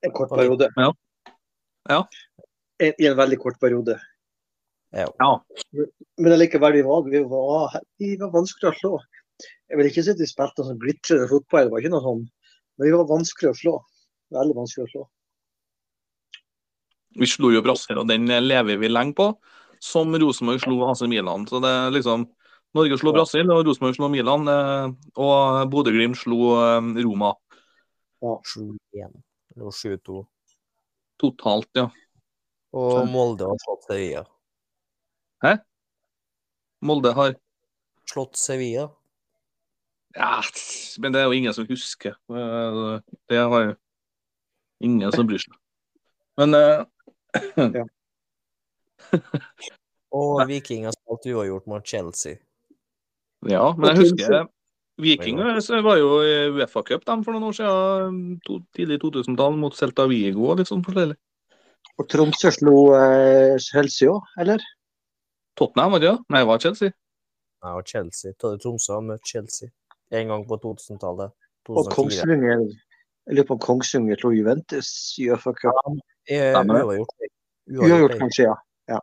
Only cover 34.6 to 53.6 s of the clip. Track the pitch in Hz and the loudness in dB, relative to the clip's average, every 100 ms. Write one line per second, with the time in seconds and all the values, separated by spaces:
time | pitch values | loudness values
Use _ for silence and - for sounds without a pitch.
34.6 | _ _ _ _ _ _ _ _ 147 214 | _ _ _ _ _ _ _ _ 0 0
35.6 | _ _ _ _ _ _ _ _ _ _ | _ _ _ _ _ _ _ _ _ _
36.6 | _ _ 143 151 127 120 139 131 _ _ | _ _ -2 0 0 2 0 -2 _ _
37.6 | _ _ _ _ - - 131 - - 131 | _ _ _ _ -14 -12 -10 -8 -6 -6
38.6 | 123 117 147 _ _ _ _ _ _ _ | -4 -6 -8 _ _ _ _ _ _ _
39.6 | _ _ _ _ _ - - 110 110 - | _ _ _ _ _ -6 -6 -4 -8 -12
40.6 | - - - - 135 131 135 131 123 107 | -16 -16 -16 -10 -4 -2 -2 -2 -4 -6
41.6 | 107 127 - - 101 107 _ 120 120 117 | -8 -10 -10 -12 -14 -14 _ -10 -8 -6
42.6 | 117 110 110 110 - - _ 120 120 120 | -6 -6 -6 -8 -12 -20 _ 0 2 2
43.6 | 107 104 _ _ _ _ _ _ _ _ | 0 -4 _ _ _ _ _ _ _ _
44.6 | _ _ 117 120 101 113 117 98 - _ | _ _ 0 0 0 0 0 -2 -8 _
45.6 | _ _ _ _ _ _ _ - 147 147 | _ _ _ _ _ _ _ 0 4 6
46.6 | 147 151 - _ _ _ _ - - - | 6 4 -2 _ _ _ _ -8 -6 -2
47.6 | 123 123 113 _ _ _ _ _ _ _ | 0 0 -8 _ _ _ _ _ _ _
48.6 | _ _ _ _ - 175 - 143 - _ | _ _ _ _ -4 -4 -2 -10 -10 _
49.6 | - _ _ _ _ 139 147 143 131 139 | -20 _ _ _ _ -4 -2 0 -2 -4
50.6 | 135 117 110 113 _ 117 127 120 101 95 | -8 -8 -8 -10 _ -10 -6 -4 -4 -6
51.6 | 95 104 101 110 87 - 76 - _ _ | -8 -12 -8 -8 -8 -10 -12 -14 _ _
52.6 | _ _ _ _ _ _ _ _ - 95 | _ _ _ _ _ _ _ _ -4 2